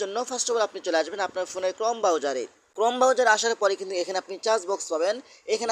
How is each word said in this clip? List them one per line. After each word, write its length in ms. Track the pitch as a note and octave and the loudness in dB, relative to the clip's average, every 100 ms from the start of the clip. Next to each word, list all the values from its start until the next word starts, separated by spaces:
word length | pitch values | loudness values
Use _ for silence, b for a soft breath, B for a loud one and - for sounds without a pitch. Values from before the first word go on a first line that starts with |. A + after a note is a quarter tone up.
জন্য 160 | G3 G#3+ B3 | -4 -4 -4
first 160 | B3 - | -4 -2
of 40 | A#3 | 0
all 80 | G#3 | -2
আপনি 100 | F#3+ F#3 | -4 -2
চলে 120 | E3 | 0
আসবেন 180 | D#3 G3+ F#3 | 0 -2 -4
আপনার 160 | F#3 F#3 | -4 -6
ফোনের 200 | F#3 F#3 F3+ | -2 -4 -2
Chrome 220 | A3 A#3 | -2 0
ব্রাউজারে। 400 | G#3 D#3 C#3 B2+ A#2 _ _ - | 2 2 0 -4 -6 _ _ 0
Chrome 220 | A3+ B3 | 0 4
ব্রাউজার 280 | B3+ B3 A#3+ G#3+ | 4 6 4 4
আসার 180 | A3+ A3+ | 2 2
পরে 120 | G3+ G3 | 2 0
কিন্তু 140 | F#3+ F#3 | -4 -4
এখানে 160 | E3+ F#3 | -2 -4
আপনি 120 | F3+ F#3+ | -6 -4
সার্চ 180 | A3 A3 F3+ | 0 0 0
বক্স 160 | G3 - | -4 -2
পাবেন। 220 | D#3 F3 A#3 - B B | -2 0 -2 -8 B B
এখানে 160 | G#3+ A3+ | -2 0